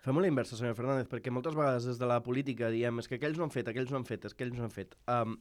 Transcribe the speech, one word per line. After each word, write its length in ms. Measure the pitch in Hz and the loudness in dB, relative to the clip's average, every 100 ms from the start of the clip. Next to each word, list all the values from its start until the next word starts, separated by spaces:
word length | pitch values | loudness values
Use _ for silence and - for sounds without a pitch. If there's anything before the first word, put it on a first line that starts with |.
Fem-ho 160 | 131 143 | 2 4
a 60 | 190 | 6
la 20 | |
inversa, 300 | 135 110 113 | 4 2 -2
senyor 160 | 120 113 | -2 0
Fernández, 320 | 127 135 113 | 0 0 0
perquè 240 | 120 127 | -4 -2
moltes 240 | 123 151 156 | -2 0 2
vegades 300 | 139 123 120 | 2 2 0
des 120 | 120 | 0
de 100 | 123 | 2
la 80 | 120 | 2
política 440 | 120 127 139 117 117 | 2 0 0 0 0
diem: 260 | 113 120 117 | 2 2 0
"És 80 | - | -4
que 80 | 120 | -4
aquells 240 | 151 156 | -2 -2
no 60 | 160 | -2
han 80 | |
fet, 160 | 131 117 | -2 -2
aquells 200 | 113 127 | -2 -2
no 100 | 139 | -2
han 60 | 123 | -4
fet, 180 | 110 104 | -6 -6
és 80 | - | -6
que 80 | |
aquells 140 | 127 120 | -6 -4
no 80 | 117 | -6
han 60 | |
fet". 240 | - 95 - - | -6 -10 -8 0
Em, 300 | 120 113 110 | 0 0 -4